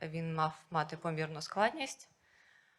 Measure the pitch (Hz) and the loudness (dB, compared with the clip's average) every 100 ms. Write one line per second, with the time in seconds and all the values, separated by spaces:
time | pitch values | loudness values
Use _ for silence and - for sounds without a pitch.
0 | 165 160 165 160 156 - - 165 156 160 | -4 -2 -2 2 2 0 -2 0 0 -2
1 | 170 156 156 151 - 196 220 320 269 - | -2 0 -2 -4 -4 2 4 2 -6 -8
2 | - _ _ _ - - _ | -16 _ _ _ -20 -20 _